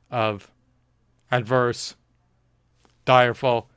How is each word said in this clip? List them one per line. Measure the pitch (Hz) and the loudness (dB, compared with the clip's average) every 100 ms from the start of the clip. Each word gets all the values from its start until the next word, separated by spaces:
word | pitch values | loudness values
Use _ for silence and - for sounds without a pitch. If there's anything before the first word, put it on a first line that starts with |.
| _ | _
of | 120 110 101 - _ _ _ _ _ _ _ _ | -4 -4 -4 -14 _ _ _ _ _ _ _ _
adverse, | 123 110 127 120 113 - - _ _ _ _ _ _ _ _ _ _ - | -4 0 0 0 -4 -12 -18 _ _ _ _ _ _ _ _ _ _ 2
direful, | 127 123 113 131 117 - | 4 4 0 -2 -2 -4